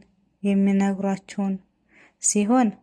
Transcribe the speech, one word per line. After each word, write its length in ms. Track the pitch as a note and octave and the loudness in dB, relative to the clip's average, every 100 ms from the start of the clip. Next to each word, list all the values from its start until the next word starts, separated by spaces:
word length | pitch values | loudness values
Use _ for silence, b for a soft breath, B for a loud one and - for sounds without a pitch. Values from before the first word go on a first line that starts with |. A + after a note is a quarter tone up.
| - _ _ _ | -12 _ _ _
የሚነግራችሁን 1120 | G3+ G3 G3 G3 G3 F#3+ G3 G3 - - G3 F#3+ - _ b b b b | -2 2 2 2 0 -2 -4 -4 -8 -6 -6 -6 -12 _ b b b b
ሲሆን 460 | - G#3 G#3 B3+ A3+ - | -2 0 2 2 2 -2